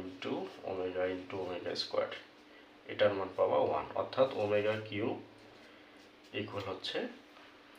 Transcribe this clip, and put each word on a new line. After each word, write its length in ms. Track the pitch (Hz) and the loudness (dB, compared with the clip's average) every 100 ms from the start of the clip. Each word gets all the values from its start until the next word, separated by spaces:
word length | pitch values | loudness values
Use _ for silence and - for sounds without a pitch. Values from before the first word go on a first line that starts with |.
into 340 | 92 92 110 98 95 - 92 | -4 -6 -4 -2 -4 -6 -6
ওমেগা 340 | 92 92 92 92 | -2 -2 0 0
into 220 | 92 92 98 | 0 -4 -4
ওমেগা 280 | 90 87 87 87 | -4 -4 -4 -4
স্কয়ার, 280 | - - - - - - - - - - - | -2 0 0 -2 -12 -20 -20 -20 -20 -18 -6
এটার 200 | 113 104 98 | 4 4 4
মান 100 | 95 92 | -2 2
পাওয়া 200 | 92 - - | 4 6 4
ওয়ান, 180 | - - - | 2 -2 -2
অর্থাৎ 280 | - - 131 - | 0 4 4 4
ওমেগা 320 | 104 104 104 110 107 | 2 4 4 2 -2
কিউব 280 | 107 120 - - - - - - - - - - - - - | -2 -2 -2 -8 -18 -20 -20 -20 -20 -20 -20 -20 -20 -10 -6
ইকুয়াল 240 | 107 101 - | -6 -4 -4
হচ্ছে 280 | - - - 254 - - - - - - | -4 -4 -2 -4 -6 -18 -20 -20 -20 -20